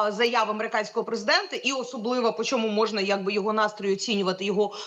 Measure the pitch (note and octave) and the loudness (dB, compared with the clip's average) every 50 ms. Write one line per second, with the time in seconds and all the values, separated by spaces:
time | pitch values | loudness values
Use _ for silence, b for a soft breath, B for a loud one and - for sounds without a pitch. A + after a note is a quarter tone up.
0 | G#3 G#3 G3+ G3 A#3+ A#3+ A#3 A#3 A3 G#3 G#3+ G#3+ A3 A3 - A3 G#3 - - A#3 | 4 2 2 2 2 2 4 2 2 2 0 -2 -2 -2 -2 -2 -2 -2 -2 -4
1 | A3+ A3+ A3 A3 G3+ A3+ D#4 F4+ G#4 F#4 - G3+ - B3 C#4 C4 A#3 A#3+ - B3+ | -2 -2 -4 -2 2 2 2 2 2 0 -6 -4 -2 -2 -2 -2 -2 -6 -6 -6
2 | G#3 A#3+ B3 B3+ A#3 A3+ A3+ - A3+ - C#4 A#3+ A3+ A3 G#3 G#3 A3+ G#3+ G#3 G#3 | -2 -2 0 2 2 2 0 0 0 0 0 0 0 2 2 2 2 2 0 0
3 | F#3+ G3 G3 G3 F#3+ F#3+ G#3 G#3 F#3+ A3 G#3+ A3 G#3+ G#3 G#3+ - G3 G3 F#3+ G3 | 0 0 0 0 0 0 0 0 0 0 2 2 2 0 0 -2 -2 0 0 0
4 | - - A3 G3+ G3 F#3 F#3 F#3 G3 G3+ G3 G3+ G#3 G3 B B B | 0 0 0 2 2 0 0 0 -2 0 2 2 2 0 B B B